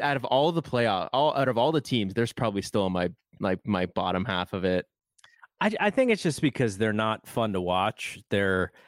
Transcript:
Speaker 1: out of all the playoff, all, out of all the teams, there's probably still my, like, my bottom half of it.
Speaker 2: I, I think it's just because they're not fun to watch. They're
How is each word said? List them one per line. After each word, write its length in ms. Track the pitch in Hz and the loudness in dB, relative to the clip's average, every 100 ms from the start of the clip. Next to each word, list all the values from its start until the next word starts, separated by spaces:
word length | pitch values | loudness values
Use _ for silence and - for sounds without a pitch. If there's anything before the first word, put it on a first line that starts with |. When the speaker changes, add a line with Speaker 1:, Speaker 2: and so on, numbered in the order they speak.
Speaker 1:
out 160 | 143 139 | 0 -2
of 80 | 123 | 0
all 260 | 131 156 | 2 2
the 120 | 170 | 0
playoff, 440 | - 120 117 95 82 | -2 0 2 0 0
all, 200 | 131 147 135 | 0 2 2
out 100 | 131 | 2
of 100 | 117 | 2
all 140 | 135 | 2
the 80 | 160 | 2
teams, 320 | - 123 98 | 0 0 0
there's 200 | 107 117 | 0 -2
probably 300 | - 113 98 | -2 -2 -2
still 260 | - 110 95 | -2 0 0
my, 220 | 90 90 - _ - | 0 -2 -4 _ -6
like, 260 | 101 92 - | -2 -2 0
my 200 | 98 90 | -2 0
bottom 400 | - 90 90 98 | -2 -2 -2 -2
half 280 | 92 90 | -4 -4
of 120 | 98 92 | -2 0
it. 200 | 90 - _ _ _ _ _ - _ | 0 -4 _ _ _ _ _ -20 _
Speaker 2:
I, 100 | 208 214 | -4 -2
I 100 | 208 | 0
think 220 | 208 254 | 2 2
it's 120 | 214 | 2
just 180 | 175 139 | 0 0
because 360 | 151 - 120 95 | 0 2 0 0
they're 160 | 110 | 0
not 340 | 104 110 110 - | 2 0 -2 -4
fun 260 | 123 110 | -2 -2
to 80 | 95 | 0
watch. 580 | 90 92 101 - - - - | 0 0 0 -2 -10 -14 -4
They're 420 | 104 98 92 90 - | 0 2 2 -2 -6